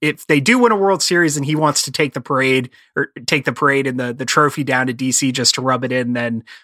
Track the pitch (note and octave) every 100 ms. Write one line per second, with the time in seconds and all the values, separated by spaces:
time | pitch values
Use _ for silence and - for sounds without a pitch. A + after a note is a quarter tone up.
0 | D3+ D3 - D3+ C#3 B3+ A#3+ G#3+ G3 F#3+
1 | - F3 E3+ D3 C#3 D#3 D3+ C#3 - -
2 | D3+ - - C3+ C3 C3 B2 - _ -
3 | C3+ - A#2+ D3+ C#3 B2 C#3+ C#3 C3+ B2+
4 | B2 A#2+ B2+ - D3+ D3 C#3 B2+ C3 A#2+
5 | C3 B2 C3+ B2+ A#2 - C3 B2+ B2 B2+
6 | B2 A#2+ A#2+ A2+ - -